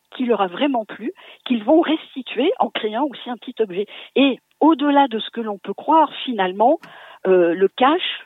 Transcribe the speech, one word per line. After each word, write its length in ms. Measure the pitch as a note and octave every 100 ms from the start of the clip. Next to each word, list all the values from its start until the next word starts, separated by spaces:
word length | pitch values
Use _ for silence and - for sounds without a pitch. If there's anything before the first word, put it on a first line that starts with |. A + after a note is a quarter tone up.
| _ -
qui 100 | B3
leur 160 | G#3
a 60 | F#3+
vraiment 380 | F3+ C#4+ B3+ G#3+
plu, 280 | - A3+ - - - -
qu'ils 160 | B3
vont 180 | G#3 D#4+
restituer 720 | E4 D#4+ - - - - D4 B4
en 100 | A#3
créant 360 | - A3 G#3+ D4
aussi 220 | G#3+ -
un 100 | B3
petit 180 | - -
objet. 280 | G#3+ F3 G#3 - - -
Et 220 | C#4 A#3+ _ -
au-delà 480 | D4 B3+ C#4+ C#4+ C#4
de 120 | A3+
ce 120 | -
que 100 | -
l'on 160 | A3 G3+
peut 160 | -
croire, 380 | G3+ - D#4+ D4+ - -
finalement, 540 | A3+ F#3 F#3+ A3+ E4 - - - - F#3
euh, 300 | F#3 E3+ F3
le 120 | G3
cash, 520 | - B3+ E4+ - -